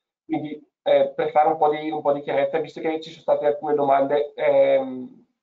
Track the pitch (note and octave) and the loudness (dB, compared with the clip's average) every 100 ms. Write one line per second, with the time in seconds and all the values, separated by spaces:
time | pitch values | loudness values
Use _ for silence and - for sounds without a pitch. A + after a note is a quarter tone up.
0 | _ _ - D3+ - - _ _ - C#3+ | _ _ -6 -6 -6 -12 _ _ 2 2
1 | C#3 - D3+ D3+ D#3+ D#3 D3 D3+ D#3 D#3 | 2 -2 0 2 2 2 0 0 -4 -4
2 | C#3+ C#3+ D3+ C3+ C#3 D#3+ D3 E3 D#3+ D#3+ | -2 -2 -2 -2 0 -2 -6 -6 -6 -6
3 | E3+ D#3+ - C#3+ D3 D3 D3+ D3 C#3 C#3 | -10 -10 -2 0 0 -2 -2 0 2 2
4 | C#3 C#3+ - - D3+ C#3 C3+ C3+ C3 B3+ | 2 0 -2 -2 2 4 4 2 0 -8
5 | B3+ - _ _ | -14 -18 _ _